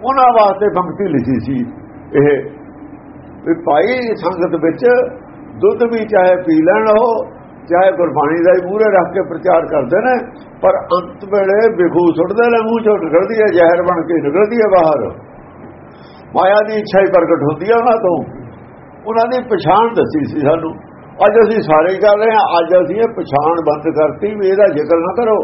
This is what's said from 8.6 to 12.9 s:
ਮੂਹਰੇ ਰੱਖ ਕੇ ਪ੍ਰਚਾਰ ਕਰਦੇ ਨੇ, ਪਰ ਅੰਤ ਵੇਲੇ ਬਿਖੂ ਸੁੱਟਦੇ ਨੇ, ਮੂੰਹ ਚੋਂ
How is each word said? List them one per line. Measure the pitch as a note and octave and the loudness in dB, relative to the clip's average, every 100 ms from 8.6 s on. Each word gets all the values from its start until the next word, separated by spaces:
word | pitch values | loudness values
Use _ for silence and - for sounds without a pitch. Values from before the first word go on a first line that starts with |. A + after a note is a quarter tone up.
| F3+ | 0
ਮੂਹਰੇ | G#3 A3 | -4 0
ਰੱਖ | G3 E3+ | 0 0
ਕੇ | G3 F3 | -4 -6
ਪ੍ਰਚਾਰ | E3 E3+ E3 D3+ | -6 0 0 0
ਕਰਦੇ | D#3 B2+ F#3 | -4 -2 -2
ਨੇ, | A#3 B3 - - - - | 0 -2 -4 -18 -20 -2
ਪਰ | - - - F3 | 0 0 -2 -4
ਅੰਤ | F3+ - G3+ | -4 -14 -4
ਵੇਲੇ | G3+ F#3+ G3+ A3+ F3+ | -2 0 2 2 2
ਬਿਖੂ | F3 E3+ F3 D#3+ | 0 2 0 0
ਸੁੱਟਦੇ | F3 G#3 A#3+ | -2 2 2
ਨੇ, | A#3 | 2
ਮੂੰਹ | A3 A3+ | 0 -2
ਚੋਂ | A3 | 0